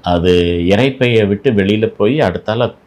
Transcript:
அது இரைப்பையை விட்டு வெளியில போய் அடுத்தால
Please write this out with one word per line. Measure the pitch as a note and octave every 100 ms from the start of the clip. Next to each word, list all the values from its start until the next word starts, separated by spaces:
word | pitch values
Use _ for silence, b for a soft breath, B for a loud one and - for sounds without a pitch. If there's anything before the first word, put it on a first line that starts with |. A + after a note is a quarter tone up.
அது | F2 F2 F2+ F2 F2 F2 F2
இரைப்பையை | G2+ C3+ - B2 A2+ G2+
விட்டு | G2+ C#3
வெளியில | G#2 F#2+ G#2+ G#2+
போய் | - G#2 D3+
அடுத்தால | A2+ F#2 - A2+ A#2 -